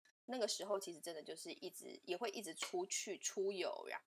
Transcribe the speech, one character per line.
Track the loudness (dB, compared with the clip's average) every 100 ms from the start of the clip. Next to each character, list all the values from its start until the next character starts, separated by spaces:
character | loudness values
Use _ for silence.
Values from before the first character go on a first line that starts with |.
| -20 _ -4
那 | 2
个 | 4
时 | 4
候 | 2 2
其 | 0
实 | -4
真 | -6
的 | -6
就 | -6 -6
是 | -6
一 | -6 -6
直， | -6 -8 -8 -2
也 | 0
会 | 2
一 | 0
直 | -4
出 | -4 0 2 2
去 | 2 0 0
出 | 0 2 2
游， | 4 2 0 -2
然 | -6